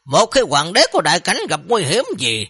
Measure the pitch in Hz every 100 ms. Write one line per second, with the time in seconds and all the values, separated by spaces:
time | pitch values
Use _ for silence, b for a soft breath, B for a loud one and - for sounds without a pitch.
0 | - 143 226 269 226 143 156 214 - 254
1 | 151 170 - 233 359 151 170 233 139 202
2 | 508 381 123 110